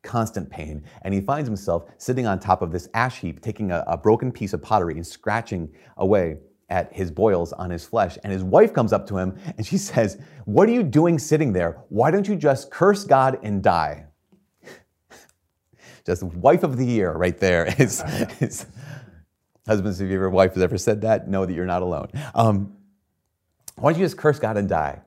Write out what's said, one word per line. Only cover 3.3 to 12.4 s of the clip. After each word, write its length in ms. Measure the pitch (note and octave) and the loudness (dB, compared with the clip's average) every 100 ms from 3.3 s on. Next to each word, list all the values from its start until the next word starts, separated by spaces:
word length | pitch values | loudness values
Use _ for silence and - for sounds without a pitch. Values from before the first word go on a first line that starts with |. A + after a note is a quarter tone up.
| D2+ | -8
taking 300 | - - G2+ | -10 -6 -4
a, 120 | E2+ - | -4 -2
a 100 | D#2+ | 0
broken 340 | G#2+ A#2 B2+ | 2 2 0
piece 220 | - G2 | -6 -6
of 80 | E2+ | -8
pottery 320 | - G#2+ F2 | 0 0 0
and 120 | D#2 E2+ | -6 -10
scratching 640 | - - A2 - F#2 D#2 - _ - | -10 -4 -4 -4 -8 -8 -12 _ -4
away 400 | F#2+ G#2 E2+ D2+ - _ _ | 2 4 2 -4 -14 _ _
at 240 | F2+ - | -4 -4
his 180 | - F2+ | -6 -6
boils 400 | D#2+ G#2+ F#2 E2+ | 0 2 2 -2
on 200 | - F2+ | -8 -8
his 120 | E2+ | -8
flesh. 340 | - A2+ F#2 - | -4 -2 -2 -4
And 80 | G#2 | -6
his 120 | F#2+ | -4
wife 300 | F#2 C#3 A3 | 4 6 6
comes 200 | D3+ A2 | 4 2
up 120 | G2+ - | 0 0
to 100 | G2 | -4
him 200 | F#2 F#2+ E3 - | -4 -6 -12 -10
and 80 | G#2+ | -4
she 120 | G3 | -4
says, 400 | - B2+ G#2+ - - - - | -2 0 0 -2 -20 -16 2
"What 240 | G#2+ G#3+ | 4 6
are 20 | |
you 120 | A#3+ | 4
doing 360 | E3+ C#3 E3+ E3 | 2 4 4 2
sitting 320 | - D3+ D3 | 0 0 2
there? 300 | F2+ E2+ E2 - | 2 0 -4 -6
Why 200 | G2+ C#3 | 2 2
don't 180 | F#3+ G3+ | 2 0
you 80 | |
just 340 | F#3+ | 2